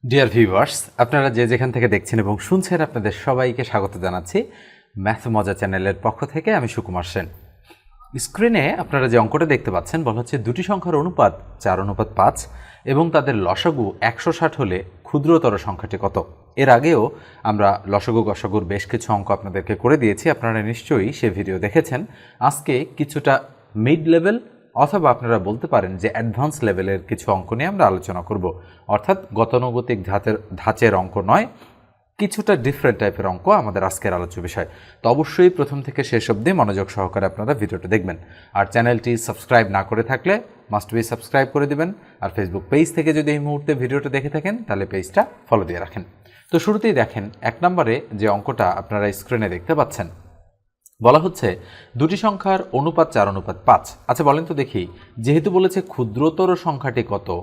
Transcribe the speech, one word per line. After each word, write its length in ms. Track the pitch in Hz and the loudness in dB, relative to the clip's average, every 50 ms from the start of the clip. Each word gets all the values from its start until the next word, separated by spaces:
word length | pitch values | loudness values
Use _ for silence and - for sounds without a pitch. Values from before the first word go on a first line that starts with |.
| - | -2
ডিয়ার 260 | 120 117 139 135 113 | 2 4 4 4 4
ভিউয়ার্স, 480 | 90 117 117 98 92 98 135 - - - - - _ | 6 6 6 6 6 4 4 4 0 -8 -10 -10 _
আপনারা 320 | - 123 117 - 147 135 139 | 0 0 2 2 2 2 2
যে 140 | 117 113 120 | 2 2 2
যেখান 220 | 110 123 117 131 127 | 2 2 0 0 0
থেকে 160 | 117 127 117 | 0 0 2
দেখছেন 300 | 117 101 98 - - - 110 | 2 2 0 0 0 0 0
এবং 160 | 101 98 107 | 0 0 -2
শুনছেন, 420 | 95 - - 185 190 185 - 180 165 | -4 -2 0 0 0 0 0 0 -2
আপনাদের 320 | 156 147 - 120 98 104 - - - | -2 -2 -4 -4 -4 -4 -4 -4 -2
সবাইকে 380 | 143 131 127 131 127 117 123 123 | -2 0 2 0 0 0 -2 -6
স্বাগত 300 | - - 107 95 98 - | -2 -2 -2 -2 -2 -6
জানাচ্ছি 400 | 95 90 92 90 90 87 - - 196 254 - - - - - - _ _ _ _ 104 95 | -4 -4 -4 -4 -4 -8 -2 -2 -2 -2 -2 -12 -20 -20 -20 -20 _ _ _ _ -4 -2
ম্যাথ 180 | 104 110 - - | -2 -2 -2 -2
মজা 260 | 123 113 110 101 98 98 | 0 0 2 2 0 -2
চ্যানেলের 440 | 90 101 98 95 95 92 98 98 98 101 | -2 -2 -2 -2 0 0 -2 -2 0 -2
পক্ষ 160 | 113 - - 139 | -4 -2 -2 -8
থেকে। 240 | - - 160 160 220 214 175 | -6 -6 -4 -2 0 0 0
আমি 80 | 123 | 0
সুকুমার 360 | 110 - - - - 90 90 87 | -2 -4 -6 -8 -6 -6 -6 -6
সেন। 240 | 90 - 101 87 85 - - - - _ _ _ _ - _ _ _ _ _ - _ - 127 | -4 -6 -6 -6 -6 -12 -20 -20 -20 _ _ _ _ -20 _ _ _ _ _ -20 _ -10 -10
স্ক্রিনে 460 | 117 - - - 214 240 233 185 135 156 214 - 175 | -10 -8 -2 2 2 4 4 2 2 0 -2 -4 -6
আপনারা 240 | - - 139 127 | -2 0 0 2
যে 100 | 117 113 | 4 4
অঙ্কটা 280 | 120 107 110 117 151 170 | 4 4 4 2 0 2
দেখতে 240 | 156 139 - - 117 | 2 2 0 0 -2
পাচ্ছেন, 280 | 92 87 85 - - 160 160 | -2 -2 -4 -2 -4 -2 -2
বলা 160 | 123 107 117 | -2 -2 -2
হচ্ছে 180 | 120 - - | -4 -4 -6
দুটি 260 | 117 107 113 123 147 180 | -4 -4 -4 -4 -4 -2
সংখ্যার 360 | 180 208 190 - 175 160 143 | -2 -4 -4 -2 0 0 0
অনুপাত 320 | 151 180 175 - 123 98 - - - - - - | 0 0 2 4 2 2 2 0 -16 -20 -20 -6
চার 180 | - 101 92 92 95 | -2 -2 0 0 -2
অনুপাত 240 | 101 98 90 107 - - | -4 -2 -2 -4 -2 2
পাঁচ 220 | - 95 120 - - - - - - - - - - _ | 4 4 4 4 0 -14 -14 -16 -20 -20 -20 -20 -12 _
এবং 200 | - 135 143 165 170 | -2 0 2 2 2
তাদের 240 | 156 151 131 139 123 | 2 0 2 2 0
লসাগু 500 | 104 95 87 92 - - 175 156 135 110 98 - - | 0 0 0 0 0 0 0 0 0 -2 -4 -2 -2
একশো 300 | - 113 117 - - 175 | -2 -2 -2 0 -2 -2
ষাট 220 | 160 - 165 156 - - | -2 0 -2 -2 0 -2
হলে 160 | 135 98 90 92 95 - - - _ | -2 -2 -2 -4 -6 -10 -18 -20 _
ক্ষুদ্রতর 500 | - - 147 139 156 170 160 165 123 104 | -4 -4 -2 4 4 4 6 6 2 0
সংখ্যাটি 400 | 98 - 107 98 - - 98 - 92 | 0 -4 -6 -8 -8 -8 -10 -8 -4
কত? 160 | - 98 - 98 - - - _ _ _ _ | -4 -2 -2 -4 -6 -6 -14 _ _ _ _
এর 140 | - 139 135 | 2 6 8
আগেও 320 | 123 117 143 165 165 120 107 139 - - - - - - - | 8 6 8 4 4 4 2 0 -2 -8 -20 -20 -20 -6 -2
আমরা 260 | 110 107 104 104 98 101 - - | -2 2 4 4 2 2 2 -2
লসাগু 340 | 98 101 101 - - 113 117 107 | 0 -2 0 0 2 0 0 0
গসাগুর 400 | 104 98 - - 95 95 107 92 85 | 0 -4 -4 -6 -2 -2 -2 -2 -2
বেশ 120 | 101 101 - - | -6 -6 -4 -4
কিছু 160 | - 113 - - 110 | -6 -6 -2 -2 -2
অঙ্ক 140 | 101 98 - | -2 0 -2
আপনাদেরকে 420 | 101 98 - 98 90 98 90 - 107 | -4 -4 -4 -8 -8 -8 -4 -4 -6
করে 200 | 98 - 123 151 | -2 2 2 4
দিয়েছি, 280 | 151 123 107 98 - - 160 | 4 4 2 0 2 0 0
আপনারা 300 | 147 - - 113 113 110 104 110 | 0 0 -2 -2 -2 0 -2 -4
নিশ্চয়ই 380 | 120 - - - 151 117 95 117 - - | -6 -8 -2 0 0 0 2 0 -2 -2
সে 80 | - 113 | -2 -2
ভিডিও 280 | 92 95 98 92 92 90 87 | -2 -2 -4 -4 -4 -4 -4
দেখেছেন। 360 | 104 - 165 156 - 127 127 202 - - - - - - _ | 2 2 2 2 2 -4 -6 -6 -8 -14 -20 -20 -20 -8 _
আজকে 340 | 123 139 147 - - - 196 123 151 - - | 0 0 0 0 -4 -2 -2 -2 -2 -4 -4
কিছুটা 360 | - 147 143 - 147 143 143 135 131 - - - _ _ _ - | -6 -6 -4 -4 -2 2 2 2 2 0 -6 -20 _ _ _ -4
মিড 280 | 107 110 127 156 160 151 160 165 | 0 2 2 2 2 4 4 4
লেভেল 240 | 170 165 196 226 240 - - - _ _ _ _ | 4 4 2 0 0 -6 -12 -20 _ _ _ _
অথবা 320 | 117 139 151 - 202 160 139 120 | 0 0 2 2 2 2 2 2
আপনারা 220 | - 127 113 117 107 | 2 2 0 0 2
বলতে 280 | 92 98 107 117 - 165 - | 0 -2 -6 -6 -4 2 2
পারেন 180 | 113 95 92 95 | 2 2 0 -6
যে 120 | 90 90 110 - | -4 -4 -4 -2
অ্যাডভান্স 420 | 113 113 117 95 113 135 156 151 - 120 | -2 -4 -4 -2 -2 -2 -4 -2 -2 -2
লেভেলের 320 | 107 95 90 92 98 98 92 - - | 0 0 0 -2 -2 -2 -4 -4 -6
কিছু 160 | 117 107 - - | -8 -6 -2 -2
অঙ্ক 180 | 101 92 90 90 113 | -2 -2 -2 -6 -4
নিয়ে 140 | 117 143 180 202 | -4 -4 -4 0
আমরা 120 | 190 156 101 | 2 2 2
আলোচনা 300 | 95 92 87 - 92 90 | 2 0 -4 -8 -8 -8
করব, 240 | 87 - 107 98 90 90 80 - - - - _ _ | -6 -6 -4 -4 -4 -4 -6 -8 -16 -20 -20 _ _
অর্থাৎ 300 | - 104 104 - - 196 190 - - 104 | -2 -2 -2 2 0 -2 -2 -2 -8 -2
গতানুগতিক 680 | 107 113 - - 123 123 127 117 123 120 123 120 98 90 98 | -2 0 2 0 0 0 0 -4 -4 -2 -2 -4 -4 -2 -4
ধাঁচের, 260 | 95 101 - 113 107 104 - - 92 | -4 -2 0 -2 -4 -4 -6 -12 -14
ধাঁচের 380 | 87 - 110 110 - 117 113 98 92 | -4 -2 -2 0 4 4 4 4 2
অঙ্ক 140 | 92 92 - 104 92 95 | -2 -2 -6 -4 2 2
নয়, 140 | 120 190 226 - - - - - _ _ _ _ _ _ _ _ _ - | 2 2 2 0 -8 -18 -20 -20 _ _ _ _ _ _ _ _ _ -4
কিছুটা 340 | 202 202 - - 208 - 202 | -4 -4 -2 -4 0 0 0
ডিফারেন্ট 420 | 147 113 139 143 - - 135 107 95 | 2 2 -2 -4 2 0 0 2 2
টাইপের 260 | 110 101 98 - 95 | 0 -2 -2 -2 -4
অঙ্ক 200 | 95 92 90 - 180 208 202 | -4 -6 -2 2 4 4 4
আমাদের 220 | 127 104 92 98 92 95 | 2 0 -2 -2 -2 -2
আজকের 240 | - - - 104 92 | -4 -2 -2 -2 0
আলোচ্য 200 | 87 87 85 87 90 | 0 -4 -6 -8 -10
বিষয়। 280 | 85 85 - - 82 - - - - - - _ | -10 -6 -6 -6 -6 -8 -10 -20 -20 -20 -20 _
তো 40 | - 113 | 2 4
অবশ্যই 420 | 123 143 156 147 - - 180 180 180 | 4 4 2 -2 4 6 6 6 6
প্রথম 200 | 160 143 - 139 139 | 4 -2 -2 -2 -8
থেকে 200 | 131 135 - - 131 | -8 -6 -4 -4 -4
শেষ 220 | - - 113 - - | 0 0 -2 0 0
অবধি 200 | 113 101 110 160 196 | -2 0 2 0 2
মনোযোগ 340 | 175 123 104 98 98 98 95 - | 2 2 2 2 -2 -4 -4 -4
সহকারে 300 | 101 95 92 - 101 98 | -4 -4 -2 -2 -2 -2
আপনারা 280 | 92 - - 107 110 147 | -2 -2 -4 -2 -2 -2
ভিডিওটা 340 | 110 107 101 - 90 - | -2 -2 -6 -6 -8 -2
দেখবেন। 300 | 92 107 110 92 92 85 - - - - - - _ - | 0 0 0 0 -2 -8 -10 -14 -20 -20 -20 -20 _ 0
আর 120 | 98 101 101 - | 0 0 2 2
চ্যানেলটি 380 | 117 117 120 120 110 - 123 120 | 2 4 4 2 2 0 -2 -2
সাবস্ক্রাইব 480 | 117 - - 104 - - - 127 117 110 95 98 | -2 -2 -6 -10 -10 -4 4 4 4 4 4 0
না 60 | 95 95 | -2 -2
করে 200 | - 113 110 117 | 0 -2 -2 0
থাকলে 300 | - 135 127 - 175 196 - - - - - _ _ 104 | -2 -4 -2 2 0 0 0 -2 -10 -20 -20 _ _ -4
must 160 | 104 - - 113 | -4 -4 -2 -2
be 80 | 117 113 - | -2 -2 -2
সাবস্ক্রাইব 360 | 120 117 - - - 139 135 131 - | -6 -8 -8 -2 0 0 0 2 2
করে 100 | 147 143 143 | 0 0 0
দিবেন। 180 | 147 143 160 180 208 - - - - _ - | 0 -2 -2 -4 -4 -10 -18 -20 -14 _ -8
আর 60 | 98 - | -6 -4
Facebook 300 | - 101 87 85 98 - - | -4 -4 -4 -4 -8 -4 0
পেজ 180 | - 147 165 165 - | 2 2 2 2 0
থেকে 140 | 170 151 160 151 | -2 0 2 2
যদি 160 | 151 151 147 | 2 2 0
এই 100 | 151 147 143 | 0 0 -2
মুহূর্তে 240 | 147 147 143 147 - 151 127 | -4 -4 -4 -2 -2 -2 -2
ভিডিওটা 280 | 123 123 135 139 - 123 | -2 -2 -2 -2 -2 -2
দেখে 200 | 127 139 127 147 | -4 -4 -4 -2
থাকেন, 260 | 143 156 151 190 214 247 226 | -6 -4 -4 -4 -4 -4 -4
তাহলে 180 | - 104 98 98 | -4 -4 -4 -4
পেজটা 360 | - 98 95 90 - - 196 220 - - - _ - | -4 -4 -6 -6 -2 0 0 0 0 -4 -20 _ 0
ফলো 140 | 120 107 92 - | 0 0 2 -2
দিয়ে 100 | 87 87 | -6 -8
রাখেন। 240 | 95 - - - 87 - _ _ _ - _ - _ _ | -8 -8 -10 -14 -14 -14 _ _ _ -20 _ -20 _ _
তো 40 | - 165 160 | 0 0 2
শুরুতেই 280 | 214 208 208 - 226 190 131 | 2 0 2 2 2 4 2
দেখেন, 220 | 110 - - 113 98 104 104 - | 2 0 -2 -8 -8 -8 -12 -4
এক 140 | - 117 117 - 165 | -4 -4 -4 0 0
নম্বরে 320 | 180 185 175 151 110 117 139 - - 113 101 | 2 2 2 2 2 0 0 -2 -8 -6 -2
যে 80 | 104 107 101 | 0 0 0
অঙ্কটা 320 | 101 - - 123 - 104 90 95 95 | 0 -2 -6 -2 0 0 0 0 -2
আপনারা 240 | 95 - 104 104 104 104 98 - | -6 -4 -4 -2 -2 -2 -4 -6
স্ক্রিনে 300 | - - 127 113 110 95 | -6 -4 -2 -2 -2 -2
দেখতে 260 | 90 90 90 - 160 151 | -4 -6 -2 -2 2 2
পাচ্ছেন, 300 | 143 - - - 98 85 - - - - - - _ _ _ _ _ _ _ _ _ - _ _ 110 | 2 0 -2 -10 -10 -10 -10 -20 -20 -20 -20 -20 _ _ _ _ _ _ _ _ _ -20 _ _ 4
বলা 160 | 120 135 156 | 6 6 6
হচ্ছে 280 | 165 185 180 - - 104 90 90 - - - - - _ _ | 4 2 -4 -2 -2 -2 -2 -4 -12 -20 -20 -20 -20 _ _
দুটি 200 | 120 143 160 196 | -2 0 0 0
সংখ্যার 420 | 190 - 214 202 185 - 196 190 185 - - | 0 0 -2 -2 0 0 0 0 0 -2 -2
অনুপাত 360 | - 131 143 165 165 170 160 - | -2 0 0 0 2 2 0 2
চার 160 | - 120 101 | 4 2 2
অনুপাত 300 | 101 98 95 92 - - - - | 2 0 -4 -6 -8 -10 -2 4
পাঁচ। 200 | - 113 - - - - - - | 4 4 4 4 -4 -18 -12 -4
আচ্ছা 160 | - 127 - 160 | -4 -2 2 4
বলেন 200 | 139 139 156 165 | 2 2 2 0
তো 80 | 160 160 | -4 -4
দেখি, 340 | 139 135 - - 107 87 87 - - - _ _ 117 | -4 -4 -4 -4 -6 -6 -6 -12 -20 -20 _ _ -6
যেহেতু 300 | 110 127 147 165 156 202 | 0 2 2 4 2 2
বলেছে 280 | 180 185 185 185 185 196 | 2 4 2 4 2 -2
ক্ষুদ্রতর 680 | 185 - - - 123 110 104 123 143 160 160 160 190 185 180 | -4 -4 -4 -4 -4 -4 0 0 0 0 2 2 2 2 2
সংখ্যাটি 480 | 175 - 170 147 131 120 135 120 123 107 - | 0 -2 -6 -6 -4 -6 -4 -2 -2 -2 -2
কত 200 | 101 98 - - 90 87 | -4 -6 -4 -6 -8 -8